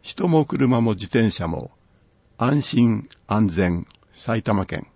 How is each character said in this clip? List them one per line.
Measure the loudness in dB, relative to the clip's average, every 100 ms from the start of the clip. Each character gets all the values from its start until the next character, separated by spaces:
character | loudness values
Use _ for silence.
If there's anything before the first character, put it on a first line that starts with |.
人 | -16 -4 2
も | 2
車 | 2 0 2 4
も | 2
自 | -2
転 | -2 0 2
車 | 0 -6
も | -6 -10 _ _ _ _ _ _ -4
安 | 0 0
心 | 0 2 2 2 -6 -20 -4
安 | 0 2
全、 | 2 0 -2 -6 _ _
埼 | -14 -6 -4
玉 | 0 -2
県。 | -2 -8 -10